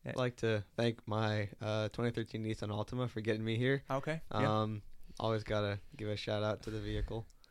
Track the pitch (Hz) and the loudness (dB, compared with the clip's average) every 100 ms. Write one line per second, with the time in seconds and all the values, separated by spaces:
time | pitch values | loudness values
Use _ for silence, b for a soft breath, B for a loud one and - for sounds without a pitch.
0 | 127 131 127 120 113 107 - - 117 113 | -4 0 0 2 2 2 0 2 2 2
1 | - 107 110 107 101 - 107 107 107 - | 0 2 2 2 0 -2 0 0 0 0
2 | 120 120 110 113 110 110 104 104 107 123 | 0 0 -2 -2 -2 -2 -2 -2 -2 -2
3 | 120 110 107 110 110 113 127 139 - 135 | -2 0 0 2 2 2 4 2 0 -2
4 | 147 160 - 107 107 107 107 107 - - | -2 -4 -2 2 4 4 2 -2 -8 -12
5 | - - 113 110 98 107 104 101 - - | -12 -2 0 0 0 0 2 -2 -6 -8
6 | 107 104 - 104 107 101 - 110 104 107 | -4 -2 0 2 2 0 -4 -4 -2 -2
7 | 104 113 - b b | 0 -2 -8 b b